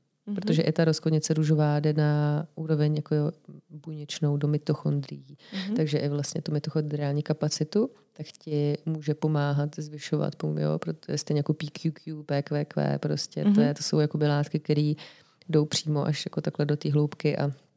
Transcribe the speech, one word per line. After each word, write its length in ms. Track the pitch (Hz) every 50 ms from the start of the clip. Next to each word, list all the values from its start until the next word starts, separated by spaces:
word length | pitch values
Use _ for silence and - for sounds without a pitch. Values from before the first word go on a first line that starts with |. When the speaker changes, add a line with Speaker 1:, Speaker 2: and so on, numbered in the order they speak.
| _ _ _ _ _ -
Speaker 1:
Mhm. 80 | 208
Speaker 2:
Protože 260 | 190 185 208 160 151
i 100 | - -
ta 140 | 160 - 165
rozkodnice 480 | 160 156 - - 160 160 156 156 - 160
růžová 460 | 156 156 151 160 151 151 147 147 147
jde 140 | 147 151 151
na 520 | 151 151 147 147 147 147 147 147 151 160 - _
úroveň 400 | - 160 156 160 147 151 151 151
jako 200 | 151 151 - 156 151 147 151 - - _ - 147 - - _
buněčnou 680 | 151 151 139 156 156 151 147 143 - - 156 147 147 143
do 100 | 143 147
mitochondrií. 920 | 151 147 - - 151 - - 151 147 143 135 - 143 139 135 131 147 - - - -
Speaker 1:
Mhm. 220 | 196 185 196 214
Speaker 2:
Takže 220 | 247 160 151 143 143
i 120 | - 143
vlastně 320 | 143 143 143 - - -
tu 100 | - -
mitochondriální 720 | 151 147 - 156 - 156 151 151 147 147 147 143 143 147 151
kapacitu, 680 | - 156 - - 151 - - 156 151 - 208 226 269 - - _ _ _
tak 140 | - 151 -
ti 500 | - - - 160 151 147 147 147 147 - -
může 280 | 160 160 156 151 151 147
pomáhat 560 | 147 - 156 156 147 143 143 143 143 143 147 147 -
zvyšovat, 580 | 151 151 151 147 - - - 147 151 147 147
pom-, 240 | - - 156 151 151
jo, 200 | 151 151 156 160
proto 320 | - 170 160 156 - -
je 60 | 143 147
stejně 220 | - - 156 147
jako 140 | 143 - 156
P 160 | - - 147
Q 220 | - - - 165
Q, 320 | 151 - - 165 156 151 151
P 180 | - 143 143
Q 240 | 143 - 147 147 147
Q, 340 | 147 - 151 147 143 143 143
prostě 440 | - 147 147 151 - - - 151 151
to 60 | 208
Speaker 1:
Mhm. 120 | 202 208
Speaker 2:
je, 120 | - - 147
to 100 | - -
jsou 160 | - - 156
jako 180 | 151 151 - 156
bilátky, 420 | 151 147 147 147 147 - - 156
který 360 | - - 151 147 151 147 147 - - - - - - _ _ _ - -
jdou 160 | 160 151 151
přímo 400 | 151 - - - 156 151 143 139 -
až 180 | 151 - -
jako 160 | - - -
takhle 240 | 151 151 - - 147
do 120 | 147 147 147
té 140 | - 156
hloubky 460 | 143 151 147 143 - - - 151 143 -
a 140 | 143 143 135 - _ _ _